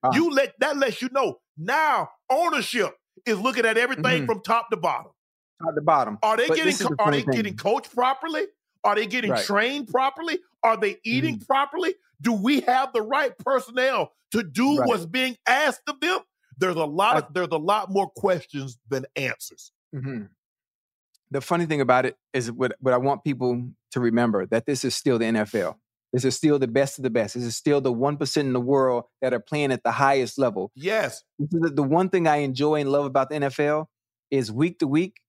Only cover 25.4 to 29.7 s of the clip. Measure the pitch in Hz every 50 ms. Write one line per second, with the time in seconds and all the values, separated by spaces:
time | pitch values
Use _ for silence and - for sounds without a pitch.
25.4 | 107 101 - 110 90 82 80 _ _ _ _ _ _ _ - 127 123 131 123 -
26.4 | - 156 147 143 131 123 113 135 139 135 - - 131 127 113 120 110 98 - 123
27.4 | 123 120 110 - - 151 147 143 135 135 123 113 127 143 147 143 151 135 - 156
28.4 | 147 135 127 123 123 127 139 139 135 131 123 120 117 _ _ _ - 131 123 117
29.4 | - _ - 147 147 139